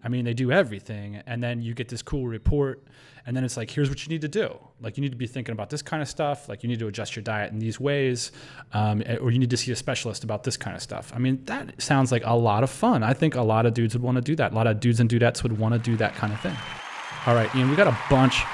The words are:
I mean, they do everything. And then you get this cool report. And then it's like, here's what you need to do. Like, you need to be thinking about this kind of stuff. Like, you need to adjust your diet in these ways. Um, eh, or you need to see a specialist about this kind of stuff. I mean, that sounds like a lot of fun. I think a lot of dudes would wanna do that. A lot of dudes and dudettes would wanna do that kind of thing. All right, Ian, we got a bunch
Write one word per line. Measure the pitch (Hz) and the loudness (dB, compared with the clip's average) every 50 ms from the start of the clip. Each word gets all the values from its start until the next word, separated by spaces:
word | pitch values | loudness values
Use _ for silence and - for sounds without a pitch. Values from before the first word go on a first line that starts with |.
I | _ 120 | _ -4
mean, | 123 127 120 | -4 -2 -2
they | 120 117 | -2 -2
do | 117 127 123 | 0 0 2
everything. | 127 185 196 123 107 98 - - 113 104 104 104 104 104 - | 4 4 2 2 -2 -12 -10 -12 -12 -10 -10 -12 -12 -14 -10
And | - 120 120 120 | -8 -6 -4 -4
then | 117 120 117 | -4 -4 -4
you | 117 117 117 | -6 -6 -6
get | 117 127 110 | -6 -8 -8
this | 123 117 - | -8 -12 -8
cool | - - 143 131 123 | -6 -4 -4 -4 -4
report. | 117 110 - - - 147 143 139 131 - _ - - - - - - - - | -6 -2 0 0 2 2 2 0 -2 -6 _ -20 -20 -20 -20 -20 -20 -18 -10
And | - 120 | -6 -4
then | 131 131 | -2 -2
it's | 123 - - | -2 -4 -6
like, | 113 110 | -8 -6
here's | - - 147 135 | 0 0 0 0
what | 139 135 - | 0 -4 -6
you | 147 | -6
need | 160 160 | -6 -4
to | 151 151 | -4 -4
do. | 143 208 214 - - - - - _ _ | -2 -2 -2 -2 -6 -10 -18 -20 _ _
Like, | 113 110 98 - | -12 -10 -6 -4
you | |
need | 139 139 | -4 -4
to | 127 117 | -4 -4
be | 127 | -8
thinking | 117 - 135 120 - 117 | -6 -6 -8 -8 -8 -6
about | 107 104 104 | -8 -8 -8
this | 147 151 | -8 -10
kind | - - - 156 | -8 -6 -4 -4
of | 151 123 | -4 -6
stuff. | - - 156 147 143 - - - | -4 -4 -2 -2 -2 -4 -6 -12
Like, | 110 101 | -14 -8
you | - 120 | -4 -4
need | 123 113 | -4 -2
to | 113 | -4
adjust | 107 98 113 107 - - | -6 -6 -6 -8 -8 -8
your | 117 104 | -8 -6
diet | - 110 107 104 - | -4 -4 -4 -4 -4
in | 104 110 | -4 -4
these | 110 113 113 - | -4 -4 -4 -2
ways. | 131 139 143 143 135 131 123 120 - - - - - - - - - _ | -2 0 0 2 2 0 0 -2 -4 -8 -10 -16 -20 -20 -18 -20 -20 _
Um, | - 107 107 107 107 104 110 | -2 0 2 2 2 0 0
eh, | - 117 | -2 -4
or | - 123 127 | -2 0 2
you | 117 123 | 2 4
need | 131 120 | 2 2
to | 123 120 | 0 -2
see | - 127 | -2 -4
a | 120 | -6
specialist | - - - 131 - - 117 104 - - | -6 -4 -4 -4 -4 -4 -6 -6 -6 -6
about | 110 107 104 - | -6 -6 -4 -4
this | - 110 - | -4 -4 -4
kind | - 107 92 | -6 -8 -8
of | 92 - | -10 -10
stuff. | - - - - - - | -10 -10 -12 -12 -10 -4
I | 117 | 0
mean, | 123 131 131 131 - | 2 2 2 0 -2
that | - - 277 - - - - | -6 -8 -6 -8 -10 -10 -10
sounds | - - 151 135 131 120 | 0 2 4 4 4 4
like | 123 113 - | 2 0 2
a | - 117 120 | 2 2 4
lot | 117 113 104 104 | 4 4 4 4
of | 113 113 | 2 0
fun. | - - - 233 247 143 | 0 0 2 4 4 4
I | 110 110 131 | 4 2 2
think | - - 160 151 | 2 2 0 2
a | 127 | 2
lot | 120 110 110 110 113 | 2 4 4 6 4
of | 120 113 | 4 4
dudes | 117 117 113 110 | 4 0 0 0
would | 123 123 | 0 0
wanna | 123 127 127 | 2 0 0
do | 123 127 151 | 0 0 0
that. | 156 135 107 | 0 0 0
A | - | 2
lot | 110 113 117 | 2 4 4
of | 110 107 | 2 4
dudes | - 123 117 113 | 4 4 4 6
and | 123 113 | 4 4
dudettes | 117 117 117 117 117 - | 4 4 4 4 2 2
would | - 123 113 104 | -2 -2 -2 0
wanna | 110 110 117 117 | 0 2 2 2
do | 113 120 117 107 | 2 0 0 2
that | 110 104 - | 0 0 0
kind | - - 107 104 | -2 -4 -4 -4
of | 110 | -4
thing. | - - 165 120 107 - - - - - - - - - - - - | -6 -6 -6 -6 -10 -12 -12 -12 -12 -14 -12 -12 -12 -12 -12 -4 2
All | - 120 | 4 4
right, | 120 113 107 - | 4 4 2 2
Ian, | 131 127 131 | 2 2 4
we | 143 | 6
got | 160 202 180 | 6 6 4
a | 120 104 - - | 4 0 2 4
bunch | 143 131 131 131 - - - - | 6 6 6 6 4 2 -2 -2